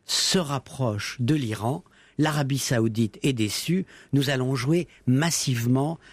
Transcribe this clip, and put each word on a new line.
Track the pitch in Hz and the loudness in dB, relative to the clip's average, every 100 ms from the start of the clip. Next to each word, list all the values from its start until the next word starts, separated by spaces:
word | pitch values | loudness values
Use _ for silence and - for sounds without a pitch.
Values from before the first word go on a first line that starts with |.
| - | -6
se | - - 190 | -2 2 0
rapproche | 151 139 - - 127 104 - - | 0 -4 -6 -4 -2 -2 -4 -2
de | 120 | 0
l'Iran, | 156 120 104 110 156 - _ - - | 2 0 -2 -2 -4 -8 _ -8 0
l'Arabie | 151 151 135 135 | 0 2 0 -2
Saoudite | - 123 113 110 113 - | 0 2 2 2 -2 0
est | - | -2
déçue, | 127 107 - - 180 180 - - | 0 -2 -2 -2 -2 -4 -12 -2
nous | 139 139 | 0 2
allons | 135 127 | 0 0
jouer | 135 123 170 160 - - | -2 0 0 -2 -4 0
massivement | 127 165 - - 120 117 131 143 165 - | 2 2 0 0 0 2 2 0 -4 -12